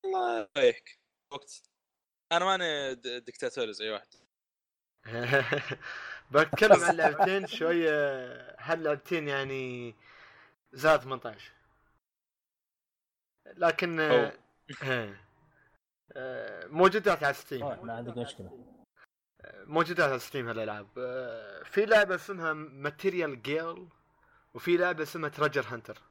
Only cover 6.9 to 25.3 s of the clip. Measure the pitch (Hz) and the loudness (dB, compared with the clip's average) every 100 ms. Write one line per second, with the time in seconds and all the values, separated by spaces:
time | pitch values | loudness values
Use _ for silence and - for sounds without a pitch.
6.9 | 170 156 151 185 196 190 - 160 170 160 | 4 2 4 2 2 -4 -4 0 2 2
7.9 | 151 143 135 127 123 - - 135 165 156 | 2 0 -2 -10 -14 -18 -16 -6 -2 0
8.9 | 147 - 170 147 139 135 135 127 123 120 | -2 -2 -4 -2 -2 -2 -4 -6 -8 -10
9.9 | 107 - - - - - _ _ 135 156 | -14 -20 -20 -20 -20 -20 _ _ 0 4
10.9 | 156 131 131 120 104 - _ _ _ _ | 4 2 -8 -8 -14 -20 _ _ _ _
11.9 | _ _ _ _ _ _ _ _ _ _ | _ _ _ _ _ _ _ _ _ _
12.9 | _ _ _ _ _ - - 170 165 175 | _ _ _ _ _ -20 0 2 2 -2
13.9 | 165 156 123 143 - _ _ _ 143 139 | 0 4 4 4 -6 _ _ _ -10 -2
14.9 | 123 107 101 _ _ _ _ _ _ _ | -2 -4 -12 _ _ _ _ _ _ _
15.9 | _ _ - 131 123 107 98 85 156 185 | _ _ -12 -10 -10 -10 -12 -10 6 6
16.9 | 202 202 170 143 139 - 135 139 110 113 | 6 2 2 0 -2 -8 -8 -8 -8 -10
17.9 | 113 120 117 117 - 95 - - - _ | -10 -8 -8 -8 -10 -16 -18 -20 -20 _
18.9 | _ _ _ _ _ - - 95 156 165 | _ _ _ _ _ -20 -20 -2 0 2
19.9 | 175 151 127 - 139 117 113 110 104 101 | 2 2 2 -4 -6 -4 -4 -4 -6 -10
20.9 | - 127 127 127 113 104 - - - 208 | -10 -8 -6 -8 -10 -14 -16 -2 0 6
21.9 | 220 202 180 - 190 165 156 151 135 143 | 6 6 0 -6 -6 -4 -4 -8 -8 -8
22.9 | 147 190 180 156 131 113 151 165 170 180 | -2 -2 0 -4 -4 -4 -4 -4 -10 -16
23.9 | _ _ _ _ _ _ - 170 175 180 | _ _ _ _ _ _ -8 0 2 2
24.9 | 165 156 170 151 | 0 -4 -4 -8